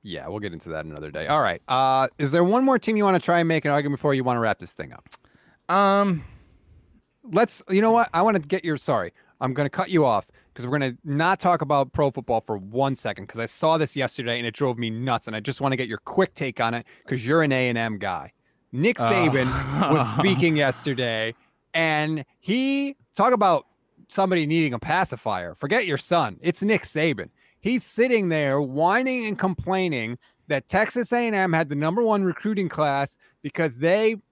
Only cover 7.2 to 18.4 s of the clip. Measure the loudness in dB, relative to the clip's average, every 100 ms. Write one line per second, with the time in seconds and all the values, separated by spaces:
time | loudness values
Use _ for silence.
7.2 | -2 0 2 -2 0 2 4 4 2 2
8.2 | 4 2 0 -4 -2 -4 0 -2 -2 _
9.2 | _ _ -4 -2 -2 -2 0 2 4 2
10.2 | -2 _ _ -12 -4 -2 -2 -4 -6 0
11.2 | 0 2 2 2 2 2 0 0 0 0
12.2 | -2 -2 -2 -8 -4 -2 0 0 -6 -8
13.2 | -12 -8 -8 -2 0 2 0 -2 -4 -4
14.2 | -4 -2 -4 -2 -2 -2 -4 -4 -2 -2
15.2 | -4 -8 -6 -4 -2 -2 -4 -8 -4 0
16.2 | 0 -2 -8 -2 -2 -2 -8 -20 -8 -6
17.2 | 2 2 4 2 2 0 -4 -4 -4 -6
18.2 | -10 _